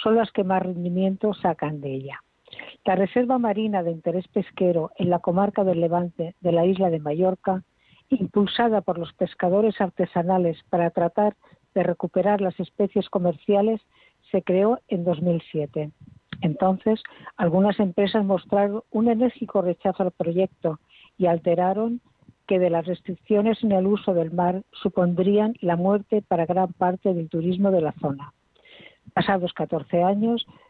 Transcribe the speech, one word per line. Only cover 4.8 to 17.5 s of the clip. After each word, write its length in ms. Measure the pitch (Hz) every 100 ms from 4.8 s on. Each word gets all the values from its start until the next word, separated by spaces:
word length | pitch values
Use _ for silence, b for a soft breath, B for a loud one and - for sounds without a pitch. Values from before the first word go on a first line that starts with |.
| 156 -
en 140 | 180
la 80 | 175
comarca 440 | 185 180 202 202
del 200 | 190 170
Levante 520 | 170 175 175 - 165 -
de 120 | 175
la 120 | 165
isla 240 | 175 185 185
de 120 | 165
Mallorca, 640 | 147 156 185 185 - 190 - b b b -
impulsada 720 | 262 185 208 196 - 233 214
por 180 | 185 175
los 140 | 165
pescadores 640 | - 175 - 180 196 220 -
artesanales 800 | 190 - 180 180 170 185 175 156 _
para 200 | 175 170
tratar 460 | - 170 - 208 - b b _
de 100 | 196
recuperar 560 | 170 175 175 185 185 208
las 180 | 190 -
especies 500 | 175 - 202 202 -
comerciales, 720 | 196 175 151 - 202 214 220 _ b b _ _
se 100 | 190
creó 380 | - 180 208 247 -
en 160 | 190
dos 160 | 175 156
mil 180 | 180 170 -
siete. 400 | 160 147 156 151 - - - _ -
Entonces, 600 | 180 147 185 190 - 220 B B B -
algunas 420 | 175